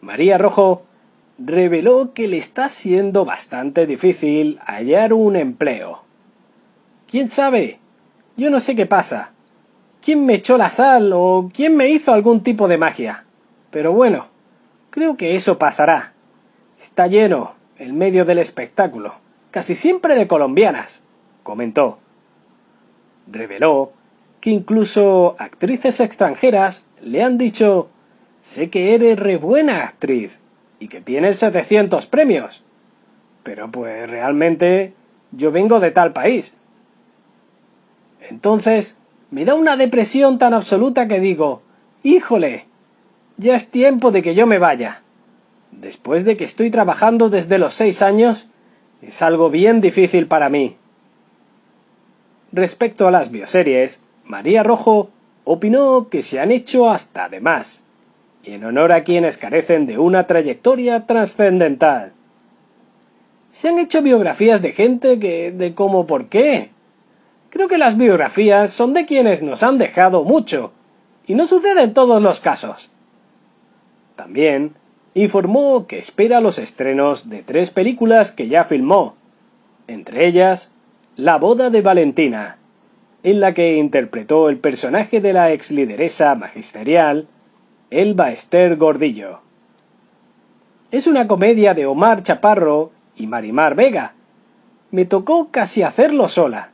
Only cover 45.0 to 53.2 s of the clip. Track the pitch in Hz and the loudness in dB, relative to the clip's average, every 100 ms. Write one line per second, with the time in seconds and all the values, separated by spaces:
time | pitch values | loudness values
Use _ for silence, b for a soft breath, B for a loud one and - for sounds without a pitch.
45 | _ _ _ _ _ _ _ - 101 - | _ _ _ _ _ _ _ -20 -20 -16
46 | - 156 190 214 147 - 226 226 190 156 | -4 -2 0 -2 -4 -4 -2 0 0 2
47 | 214 226 226 202 165 190 165 - 220 185 | 0 2 2 0 0 0 0 0 -2 2
48 | 196 208 233 220 - b b b b _ | 0 4 2 0 -8 b b b b _
49 | - - 165 165 165 151 202 233 190 180 | -20 -4 -2 2 2 2 2 4 2 2
50 | 180 180 160 160 143 147 131 - _ _ | 2 2 0 0 0 -2 -4 -6 _ _
51 | _ _ _ _ _ _ _ _ _ _ | _ _ _ _ _ _ _ _ _ _
52 | _ _ _ _ _ 180 185 - 233 - | _ _ _ _ _ -4 -4 -2 -6 0
53 | 190 180 | 2 2